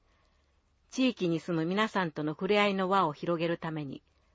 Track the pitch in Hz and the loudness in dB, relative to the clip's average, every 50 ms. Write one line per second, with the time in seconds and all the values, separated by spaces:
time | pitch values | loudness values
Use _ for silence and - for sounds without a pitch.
0 | _ _ _ _ _ _ _ _ _ _ _ _ _ _ _ _ _ _ - - | _ _ _ _ _ _ _ _ _ _ _ _ _ _ _ _ _ _ -2 0
1 | 262 254 214 - 185 170 165 160 - - 175 160 160 165 185 208 220 220 - 202 | 2 2 2 0 0 0 0 -2 -2 -2 -2 -2 0 0 0 0 0 0 0 -2
2 | 185 160 - 160 151 151 156 - 190 185 208 208 202 208 196 190 190 180 196 196 | -2 -2 -4 -4 -4 -4 -4 -4 -2 2 2 4 4 2 2 0 0 2 2 2
3 | 180 156 139 - - 175 175 160 170 165 170 - - 160 160 156 147 135 - - | 2 2 0 -4 -2 -2 -2 0 0 -2 -2 -2 -4 -6 -6 -6 -6 -8 -10 -12
4 | - _ _ _ _ _ _ | -16 _ _ _ _ _ _